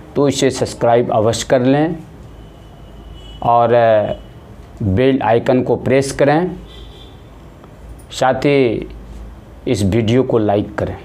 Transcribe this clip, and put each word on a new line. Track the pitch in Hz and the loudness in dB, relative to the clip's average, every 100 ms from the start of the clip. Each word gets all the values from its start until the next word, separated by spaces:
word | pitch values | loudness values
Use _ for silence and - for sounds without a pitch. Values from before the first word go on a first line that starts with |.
| - 139 | -8 -2
तो | 139 | 0
इसे | 135 135 | 2 0
सब्सक्राइब | 127 131 - 117 120 - | 0 -4 -2 2 2 2
अवश्य | 117 110 113 - | 0 0 0 0
कर | 135 | 0
लें | 127 143 160 165 - - - - - - - - - - - - - - | 2 0 0 -4 -12 -20 -20 -20 -20 -20 -20 -20 -20 -20 -20 -18 -18 -6
और, | 117 120 117 | 2 2 4
अ, | 120 113 107 104 - - - - - - - | 4 4 4 0 -6 -12 -20 -20 -20 -16 -6
बेल | 104 95 131 135 | 0 2 4 2
आइकन | 107 117 131 127 | 2 2 2 0
को | 123 117 | 2 -2
प्रेस | 117 135 135 | 2 0 0
करें, | - 143 151 180 175 - - - - - - - - - - - - - - - | 0 2 2 0 -6 -16 -20 -20 -20 -20 -20 -20 -20 -20 -20 -20 -20 -20 -20 -12
साथ | - 131 | -2 0
ही | 131 147 139 120 - - - - - - - - - 139 | 2 2 2 2 0 -8 -14 -18 -16 -18 -18 -20 -8 -4
इस | 107 | 0
वीडियो | 98 110 110 127 | 0 2 2 2
को | 127 117 | 2 0
लाइक | 104 104 101 - | 2 0 -2 -6
करें। | - - | -8 -8